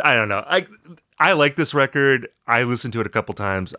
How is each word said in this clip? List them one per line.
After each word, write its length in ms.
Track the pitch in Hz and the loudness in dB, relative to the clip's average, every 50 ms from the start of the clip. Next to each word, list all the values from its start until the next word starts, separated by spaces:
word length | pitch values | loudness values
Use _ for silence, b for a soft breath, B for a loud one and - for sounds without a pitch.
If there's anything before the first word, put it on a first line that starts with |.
| - | 0
I 100 | 147 127 | 2 2
don't 160 | 117 110 104 | 2 2 0
know. 160 | 101 101 107 | -2 -4 -4
I, 200 | 139 170 185 185 - 208 _ _ 156 175 - _ _ _ - | -2 -2 -4 -4 -6 -14 _ _ -20 -20 -20 _ _ _ 0
I 140 | 151 180 196 | 2 2 4
like 220 | 151 147 147 143 | 4 2 2 0
this 180 | - 156 - - | -2 -4 -2 0
record. 540 | 143 135 135 - 147 139 139 135 127 117 - _ _ _ | 0 0 0 0 2 2 4 2 2 -2 -6 _ _ _
I 160 | - 117 117 123 | -2 0 0 0
listened 300 | 123 123 113 - 127 110 | 0 -2 -4 -4 -6 -4
to 80 | 117 | -4
it 60 | 110 | -4
a 20 | 104 | -4
couple 240 | - 113 101 - 101 | -4 -6 -4 -6 -6
times. 400 | - 101 98 95 95 92 90 - | -6 -4 -4 -4 -4 -4 -8 -8